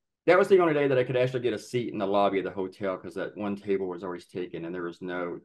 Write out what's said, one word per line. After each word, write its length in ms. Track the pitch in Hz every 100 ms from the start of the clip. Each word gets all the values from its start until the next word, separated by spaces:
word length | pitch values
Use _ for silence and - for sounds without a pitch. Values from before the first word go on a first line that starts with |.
| _ _ -
that 100 | 208
was 100 | 196
the 120 | 190
only 160 | 170 147
day 120 | 143
that 100 | 127
I 40 | 127
could 120 | 127
actually 220 | 131 131
get 140 | 117
a 40 | 104
seat 340 | - 127 110
in 60 | 107
the 80 | 98
lobby 320 | 101 101 95
of 40 | 90
the 60 |
hotel, 460 | 98 95 - 98 92
'cause 180 | 92 90
that 200 | 85 82
one 200 | 104 101
table 320 | 101 98 92
was 160 | 87
always 240 | 95 87 -
taken, 380 | 95 90 82 82
and 100 | 90
there 80 |
was 180 | 87 82
no 380 | 90 90 87 82